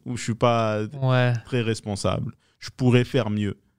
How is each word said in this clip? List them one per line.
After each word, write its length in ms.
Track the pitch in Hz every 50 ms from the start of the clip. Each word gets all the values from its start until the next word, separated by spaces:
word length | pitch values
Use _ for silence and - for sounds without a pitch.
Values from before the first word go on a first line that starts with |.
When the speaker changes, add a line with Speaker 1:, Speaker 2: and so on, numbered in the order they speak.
| _
Speaker 1:
ou 100 | - 123 113
je 60 | -
suis 120 | - 110
pas 480 | - 123 120 117 117 113 110 107 107 107 110 143 139
Speaker 2:
Ouais. 320 | 135 131 127 127 123 123 120 113 -
Speaker 1:
très 160 | - 131 120
responsable. 720 | 110 113 110 - - 107 101 95 - 95 - - 73 - - _ _ _ _ _
Je 100 | - - -
pourrais 280 | - 127 123 120 123 123
faire 260 | - - 131 107 107
mieux. » 280 | 104 104 104 98 - _ _ _ _